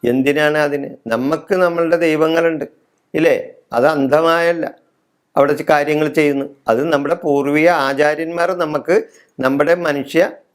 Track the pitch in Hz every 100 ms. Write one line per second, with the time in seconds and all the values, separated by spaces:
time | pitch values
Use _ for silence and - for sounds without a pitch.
0 | 120 127 135 143 151 151 147 139 143 -
1 | 113 113 131 156 - 190 180 170 170 170
2 | 165 151 160 165 165 160 - _ _ _
3 | _ - 160 127 - - _ 120 139 156
4 | 135 147 165 165 170 170 - - _ _
5 | _ _ _ - 143 147 156 151 147 151
6 | 151 151 147 139 139 - - 113 156 147
7 | 143 170 156 139 139 151 160 170 135 139
8 | 147 151 165 170 175 180 160 151 - 226
9 | - _ _ - 131 139 147 175 165 143
10 | 131 156 202 320 _